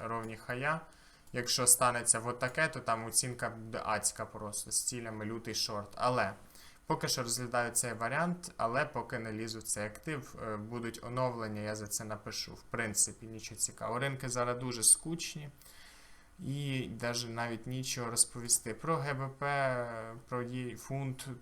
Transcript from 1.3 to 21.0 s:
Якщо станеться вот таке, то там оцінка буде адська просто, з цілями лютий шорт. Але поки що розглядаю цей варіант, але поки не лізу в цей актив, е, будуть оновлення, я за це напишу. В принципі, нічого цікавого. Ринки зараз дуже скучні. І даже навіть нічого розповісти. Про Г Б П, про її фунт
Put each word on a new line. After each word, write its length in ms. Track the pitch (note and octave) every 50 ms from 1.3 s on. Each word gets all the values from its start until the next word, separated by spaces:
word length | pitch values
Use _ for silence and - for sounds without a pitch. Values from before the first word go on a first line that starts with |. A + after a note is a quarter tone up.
| -
Якщо 340 | B2 A#2 - - C3+ B2
станеться 520 | A#2 - - B2+ B2 A#2+ A#2+ A#2 - - A2+
вот 200 | A2 B2 A#2+ B2
таке, 280 | C3 B2 - D#3+ D#3+
то 120 | D3+ D3+ C3
там 260 | - B2 A2+ A2+ A2+
оцінка 440 | A2+ G#2+ - - B2+ A#2+ - B2 A2+
буде 320 | A2+ A2 A2 A2 A#2 - -
адська 400 | - G#2+ G#2+ - - - - G#2+
просто, 460 | - - G#2+ A2 G#2 G#2 - - A2+
з 120 | - - -
цілями 420 | - B2+ A#2+ A#2 A2+ A2 G#2+ G#2+
лютий 300 | G#2+ A2+ A2+ A2+ A2+ G#2+
шорт. 380 | - - - G#2+ G#2 G2+ - -
Але 380 | - - B2+ B2+ A#2+ G#2 F#2+ G2 - - - - - - - - - -
поки 220 | - D#3 D3+ -
що 160 | C#3+ - C3+ B2
розглядаю 480 | A#2 A2+ B2 B2 A#2 B2 - A#2+ A#2
цей 220 | A2+ - - A#2+ A2+
варіант, 600 | G#2+ A#2 A#2+ C3+ D3+ E3+ F3 F3 F3 - - -
але 280 | - A2+ A#2 A#2+ C#3 D3+
поки 340 | - - A#2+ A#2 - C3 A#2
не 140 | A2+ A2 G#2+
лізу 260 | G#2+ A2+ A2 A2 A2
в 40 | G#2
цей 220 | - - - G#2
актив, 500 | G#2 G2+ - - D#3+ D3+ C3 B2+ - - - A2
е, 140 | A2 G#2+
будуть 460 | G#2 G#2+ A2+ A#2+ A#2+ A#2 A#2 A#2+ - -
оновлення, 580 | A#2+ B2 B2+ C3 B2 A#2 A#2 A2 G#2+ G#2 G#2
я 140 | G#2 G#2+ G#2+
за 120 | G#2+ G#2
це 160 | G2 - - A2+
напишу. 500 | G#2+ G#2+ G#2 - A2+ - - - - -
В 80 | -
принципі, 680 | - - - A#2 A#2 G#2+ G#2 - - G#2+ G2 - A2+
нічого 320 | A2+ A2+ G#2+ - - A2 G2+
цікавого. 400 | - - - - A2 A2 A2+ B2
Ринки 300 | C#3 C#3 C3+ C3 C3+ B2
зараз 280 | A2+ B2 A#2+ B2 B2
дуже 260 | B2+ C3 B2+ A#2 A2 A2
скучні. 680 | - - - - D#3+ E3+ E3+ - - - D#3 D3 C#3 - - - - - - - - - - - - - - - - - - F3+
І 440 | B2+ C#3 C#3+ C#3+ C#3 C3+ C3 A#2+ -
даже 380 | A2+ A2 A#2+ A#2+ A#2+ A#2+ B2 A2+
навіть 380 | A2+ A#2 A#2 A#2 A#2 A2+ -
нічого 420 | B2+ B2+ C3 C3 - - B2+ B2 B2
розповісти. 640 | A#2+ A#2 - - - B2 A#2 A#2+ - - - A#2 G#2+
Про 240 | - - D#3+ E3
Г 160 | D3 C#3 C#3+ C3+
Б 160 | C3 C3+ C3+ C3+ -
П, 760 | C#3+ C#3+ C#3+ C#3 C3+ C3 B2+ B2 A#2+ A#2 A2+ A2+ A2 A2+ A#2 B2+ B2+ -
про 140 | B2+ B2 B2
її 320 | A#2+ B2+ B2+ B2 A#2+ G#2+
фунт 520 | G#2 - - C3+ C#3